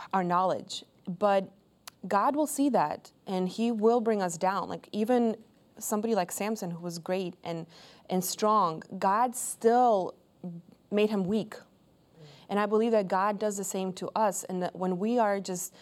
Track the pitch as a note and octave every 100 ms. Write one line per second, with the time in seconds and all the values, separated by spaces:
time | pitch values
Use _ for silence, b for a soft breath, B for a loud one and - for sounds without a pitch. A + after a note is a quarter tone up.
0 | B G3 F3+ F3 F#3 C3+ - - - _
1 | - F3 G#3 G3 F#3+ _ _ _ - _
2 | F#3 G3+ A#3 C#4+ D4 - C#4 A3 D3+ -
3 | - _ - F#3+ F#3 F3+ A#3 A#3 G#3+ A#3+
4 | A3 G#3 F#3 E3 F#3 G3 - E3 - G#3
5 | G#3+ B3 A#3 - - _ _ - - G#3+
6 | A3+ G#3+ F3 - G3+ A3 F#3 E3+ F3 E3+
7 | D#3+ F#3 F3+ - - E3+ E3 B B B
8 | B F#3 F#3 - G#3+ G#3+ F3+ D#3+ - F#3+
9 | G3 G3+ B3 A#3 - - A3+ A#3+ B3 G#3
10 | F3+ - _ _ F3+ E3+ - - - G#3
11 | G#3+ G#3+ F3+ G#3+ - - - _ _ _
12 | _ B D3+ B B G3+ G#3 G#3+ A#3 A3
13 | F#3+ F#3+ G3+ G3+ G#3+ G#3 F#3+ G3 F#3+ F#3
14 | F3+ - G#3+ G3+ - F#3 F3+ F3 F#3 F3+
15 | G#3+ B3 G#3+ G3+ F#3+ F3+ - B